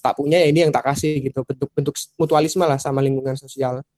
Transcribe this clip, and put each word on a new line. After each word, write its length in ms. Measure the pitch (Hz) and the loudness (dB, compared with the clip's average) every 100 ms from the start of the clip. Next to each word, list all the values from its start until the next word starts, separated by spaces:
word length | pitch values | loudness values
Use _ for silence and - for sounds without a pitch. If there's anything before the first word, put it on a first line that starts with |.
tak 160 | 127 - | -4 -2
punya 240 | 143 165 | 2 4
ya 80 | 156 | 4
ini 160 | 151 | 4
yang 80 | 160 | 2
tak 160 | 135 131 | 2 0
kasih 320 | 139 156 151 | 0 -2 -2
gitu, 240 | 131 - | -4 -6
bentuk, 240 | 127 131 139 - | -6 -6 -6 -4
bentuk 180 | 143 - | -4 -6
s-, 120 | - - | -8 -4
mutualisme 480 | 160 151 156 185 | 0 2 2 0
lah 160 | 165 135 | 0 0
sama 240 | 147 135 | -2 0
lingkungan 320 | 139 135 131 131 | 0 0 -4 -8
sosial. 480 | 135 135 131 127 - | -8 -6 -4 -6 -12